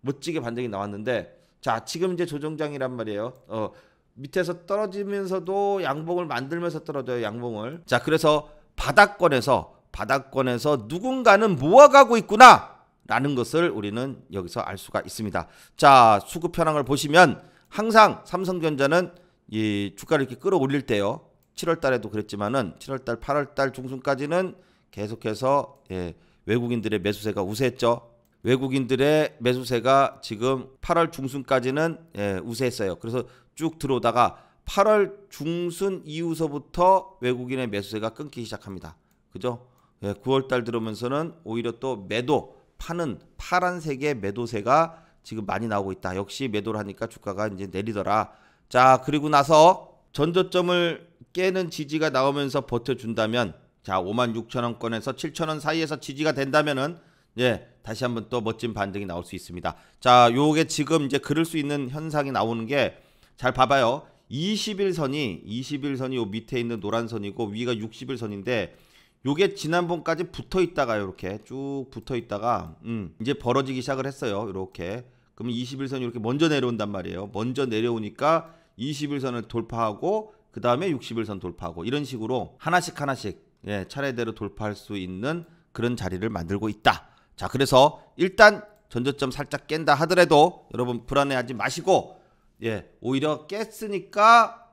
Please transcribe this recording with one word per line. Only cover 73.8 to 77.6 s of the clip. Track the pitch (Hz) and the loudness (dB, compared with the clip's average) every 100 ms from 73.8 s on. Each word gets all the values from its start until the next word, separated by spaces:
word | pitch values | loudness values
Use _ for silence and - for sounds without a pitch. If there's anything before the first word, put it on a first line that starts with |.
시작을 | 123 131 131 | -6 -6 -6
했어요. | 131 131 98 113 | -8 -6 -6 -6
요렇게. | 95 92 - 87 110 123 _ _ | -8 -10 -10 -10 -10 -14 _ _
그러면 | _ 117 117 | _ -8 -6
이십 | 123 135 | -8 -8
일선이 | 135 135 | -8 -6
이렇게 | 123 117 | -6 -6
먼저 | 107 139 165 | -4 0 2
내려온단 | 147 123 117 104 | 2 0 -2 -4
말이에요. | 98 90 90 101 | -6 -8 -10 -10
먼저 | 95 117 127 | -6 -6 -4